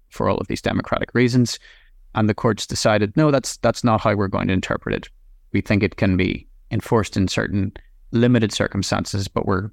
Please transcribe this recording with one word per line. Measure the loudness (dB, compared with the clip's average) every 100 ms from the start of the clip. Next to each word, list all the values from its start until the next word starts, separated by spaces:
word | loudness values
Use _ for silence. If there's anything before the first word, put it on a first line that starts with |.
| _
for | -4 -2
all | -2
of | -2
these | -4
democratic | -2 -2 -2 -4 -2
reasons. | 2 4 4 2 -2 -14 -20 _ -20 -8 0
And | 0
the |
courts | 2 0 -2 -4
decided, | -2 2 2 2 2
no, | 4
that's, | 2 -2 -2
that's | -2 0
not | 2 2
how | 2 0
we're | 0
going | 0 0
to |
interpret | 0 0 -4 -4 -6
it. | -6 -20 -20 -20 _
We | -4
think | 0 0
it | 0
can | 0 0 2
be | 0 -2 -8 -20 -8
enforced | -8 -2 0 0 -2
in | -2
certain | 0 -2 -2 -4 -6 -20 -20 -4
limited | 2 4 4 2
circumstances, | 0 -2 -2 -2 -2 -2 -4 -4
but | -4 -2
we're, | -2 -4